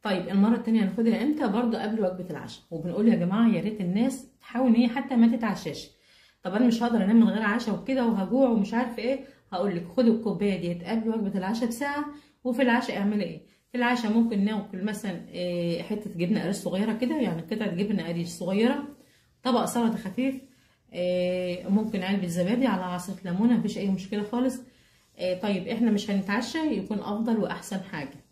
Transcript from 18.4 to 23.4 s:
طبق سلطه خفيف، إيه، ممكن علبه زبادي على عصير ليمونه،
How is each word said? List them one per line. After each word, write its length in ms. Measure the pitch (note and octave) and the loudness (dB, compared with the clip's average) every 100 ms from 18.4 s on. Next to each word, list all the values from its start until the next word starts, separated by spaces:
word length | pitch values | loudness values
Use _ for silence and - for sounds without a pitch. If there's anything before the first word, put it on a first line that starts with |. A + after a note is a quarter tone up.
| F3+ G3 A#3 C#4+ - - _ _ _ _ | -2 2 2 0 -6 -16 _ _ _ _
طبق 220 | C4 A#3+ - | -2 0 0
سلطه 320 | A#3+ A3+ - | 0 0 0
خفيف، 380 | F#3+ G#3+ C4+ C4 - _ _ _ _ | -6 -2 -2 -2 -12 _ _ _ _
إيه، 720 | E3+ F3+ F3+ F3+ F3+ F3+ F3 - | -4 0 0 0 -2 -4 -6 0
ممكن 340 | G3+ G#3+ G3 | 0 0 -4
علبه 240 | F#3 G3+ F3+ | -2 -2 -2
زبادي 400 | E3+ F3 A#3+ C4 | -2 0 2 2
على 140 | F#3+ | 0
عصير 320 | F3+ F3+ F3+ F#3 F3+ | -2 -6 -8 -10 -6
ليمونه، 320 | F3 | 2